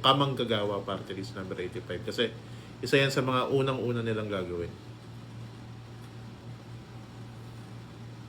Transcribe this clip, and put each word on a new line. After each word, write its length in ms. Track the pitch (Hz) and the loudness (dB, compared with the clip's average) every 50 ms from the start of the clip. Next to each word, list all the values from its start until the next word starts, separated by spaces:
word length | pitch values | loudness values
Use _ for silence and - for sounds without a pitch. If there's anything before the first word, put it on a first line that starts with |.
kamanggagawa 800 | - 131 139 139 139 139 131 123 123 110 113 104 101 101 101 98 95 - | 8 8 8 8 8 6 4 2 2 4 4 4 4 2 0 0 0 -2
party 240 | 98 92 - - 95 92 | -2 -4 -4 -6 -6 -6
list 160 | 95 - - | -6 -6 -6
number 240 | 98 95 92 95 90 | -6 -6 -4 -4 -4
eighty-five. 400 | 90 90 - - - - 90 87 | -4 -4 -4 -6 -6 -4 -6 -4
Kasi 320 | - 107 101 120 120 110 - - - - - - - - - - | -4 -2 0 2 0 0 0 -4 -10 -12 -12 -12 -12 -14 -10 -8
isa 160 | - 117 151 | 2 6 6
yan 160 | 139 139 135 139 | 8 8 6 6
sa 80 | 143 | 4
mga 320 | 127 131 131 127 123 - 139 | 4 4 4 4 4 6 6
unang-una 480 | 135 135 135 131 127 - 120 120 120 | 6 6 4 4 2 2 2 2 2
nilang 320 | 113 117 110 107 110 104 101 | 2 2 2 0 0 0 0
gagawin. 400 | 95 90 87 87 87 85 85 - - - - - - - - - - - - - - - - - - - - - - - - - - - - - - - - - - - - - - - - 117 - - - - - - - - - - - - - - - 117 - - - - - - - - - - - - - - | 0 0 0 -2 -2 -2 -4 -6 -10 -12 -14 -14 -14 -14 -14 -14 -14 -12 -12 -12 -12 -12 -12 -12 -12 -12 -12 -12 -12 -12 -12 -12 -12 -12 -12 -12 -12 -12 -12 -12 -12 -12 -12 -12 -12 -12 -12 -12 -12 -12 -12 -12 -12 -12 -12 -12 -12 -12 -12 -12 -12 -12 -12 -12 -12 -12 -12 -12 -12 -12 -12 -12 -12 -12 -12 -12 -12 -12